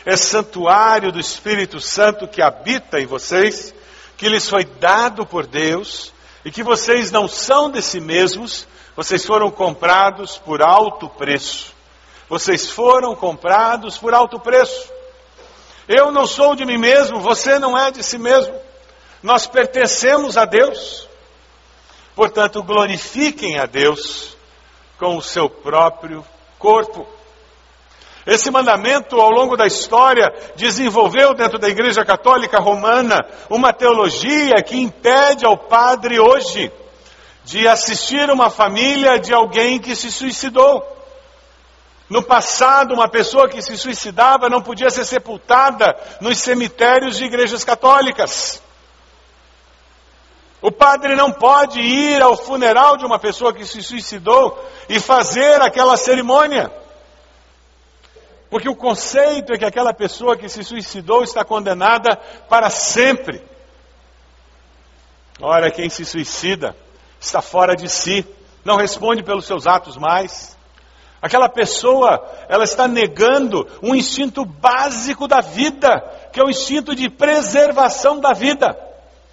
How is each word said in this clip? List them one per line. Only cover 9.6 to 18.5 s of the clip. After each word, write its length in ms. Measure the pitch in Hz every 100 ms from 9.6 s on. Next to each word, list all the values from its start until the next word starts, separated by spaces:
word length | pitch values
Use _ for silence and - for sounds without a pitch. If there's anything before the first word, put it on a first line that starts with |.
| 185 151 170 185 196 196 196 -
por 240 | - 151
alto 460 | 156 196 214 165 156
preço. 640 | - 143 143 - - - - _ _ _ - -
Vocês 420 | 165 - 175 -
foram 460 | - 240 254 247 220
comprados 800 | 180 151 175 202 226 233 220 -
por 160 | 226
alto 260 | 240 247 190
preço. 520 | 226 254 247 - - - - - _ _ - - - - -
Eu 240 | 240 285
não 140 | 285 262
sou 300 | - 285 269
de 100 | 254
mim 120 | 240
mesmo, 420 | 233 277 277 233
você 400 | 190 226 262 277
não 180 | 269 247
é 140 | 269
de 100 | 262
si 140 | - 240
mesmo. 380 | 233 262 262